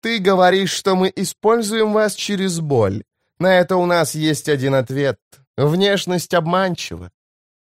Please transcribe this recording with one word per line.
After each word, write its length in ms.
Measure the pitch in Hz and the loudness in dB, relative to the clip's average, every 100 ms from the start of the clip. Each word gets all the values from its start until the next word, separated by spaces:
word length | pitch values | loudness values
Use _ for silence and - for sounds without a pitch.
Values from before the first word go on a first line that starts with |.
Ты 160 | 226 233 | -4 -2
говоришь, 540 | 185 190 180 190 190 | 0 4 4 4 0
что 240 | - - 190 | -2 0 2
мы 180 | 190 - | 0 -2
используем 760 | 185 - 208 233 208 220 214 | -8 -2 0 0 0 -2 0
вас 220 | 214 214 202 | 2 0 -2
через 440 | - 202 190 170 | -6 -2 -2 -4
боль. 440 | 156 135 101 98 - _ _ _ | 0 2 2 -2 -10 _ _ _
На 200 | 180 185 | 2 4
это 160 | 180 185 | 4 0
у 100 | 180 | 2
нас 300 | 175 156 156 | 0 0 -2
есть 340 | 156 147 - | -2 -2 -2
один 240 | 147 135 | -2 0
ответ. 460 | 135 123 131 139 117 _ _ _ - | 0 -2 -2 -2 -4 _ _ _ -2
Внешность 760 | 143 170 196 196 175 180 - | 0 2 0 0 -2 -6 0
обманчива. 800 | 175 165 180 190 170 - 85 90 _ _ _ _ _ _ | -2 0 0 -2 -4 -10 -14 -16 _ _ _ _ _ _